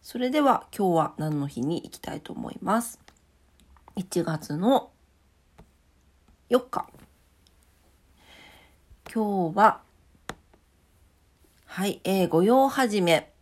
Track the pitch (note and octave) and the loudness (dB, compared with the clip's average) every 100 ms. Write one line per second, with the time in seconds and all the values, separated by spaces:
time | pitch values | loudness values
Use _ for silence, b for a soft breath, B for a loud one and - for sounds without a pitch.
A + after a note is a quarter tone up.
0 | - A#3 B3+ D4 C#4 - - - G3 E3+ | -12 -6 -2 2 2 2 -2 -2 2 2
1 | D3+ - D#3 D3+ C#3+ B2 C3+ E3 - - | 0 -2 -4 -2 -4 -4 -4 -4 -8 -14
2 | - D3+ - - - - F#3 A3 A#3 - | -12 -12 -12 -12 -12 -8 -2 -2 -2 -14
3 | - _ _ _ _ _ _ - - - | -20 _ _ _ _ _ _ -20 -14 -10
4 | F3+ F3+ E3 D#3 - D3 G3+ C4+ - _ | -4 -4 -2 -4 -6 -2 0 0 -2 _
5 | _ _ _ _ _ - - _ _ _ | _ _ _ _ _ -20 -20 _ _ _
6 | _ _ _ _ _ B3 - - - - | _ _ _ _ _ 0 0 -10 -10 -18
7 | - _ _ _ _ _ _ _ _ _ | -20 _ _ _ _ _ _ _ _ _
8 | _ _ b b b b b b _ - | _ _ b b b b b b _ -20
9 | - A3+ G#3+ G3 E3+ F3 G#3 - _ _ | -8 -4 -2 0 -2 4 4 4 _ _
10 | _ _ - - _ _ _ _ _ _ | _ _ -20 -20 _ _ _ _ _ _
11 | _ _ _ _ _ _ _ - G3 - | _ _ _ _ _ _ _ -6 -6 -4
12 | - F#3+ E3+ D#3+ G3 B3+ C4+ C4+ B3+ G#3 | -2 2 2 4 4 6 4 2 0 2
13 | F3 D#3+ - _ | 2 2 0 _